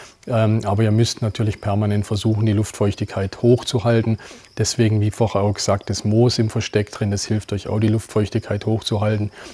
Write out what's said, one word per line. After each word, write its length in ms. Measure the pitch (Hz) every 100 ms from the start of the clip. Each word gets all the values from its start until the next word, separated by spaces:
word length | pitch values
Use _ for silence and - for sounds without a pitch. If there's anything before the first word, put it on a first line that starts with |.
| - - -
Ähm, 360 | 113 110 110
aber 200 | 107 101
ihr 80 | 110
müsst 300 | 107 117 -
natürlich 380 | 110 - 107 -
permanent 460 | 107 101 104 104 104
versuchen, 400 | 104 110 107 110
die 80 |
Luftfeuchtigkeit 880 | 104 107 - 104 - 107 - 98 -
hochzuhalten. 760 | 120 120 - 120 117 117 113 110 - - - -
Deswegen, 440 | 110 - 113 107
wie 100 | 104
vorher 300 | - 110 101
auch 120 | 104
gesagt, 360 | 101 - 98 -
das 160 | 104 107
Moos 340 | 110 120 -
im 100 | 110
Versteck 420 | 117 - 107 101
drin, 200 | - 104
das 140 | 101 -
hilft 260 | 107 -
euch 160 | 101 -
auch, 120 | 107
die 100 | 107
Luftfeuchtigkeit 760 | 110 - 110 101 113 - 101 -
hochzuhalten. 640 | 110 - 107 107 107 104 - -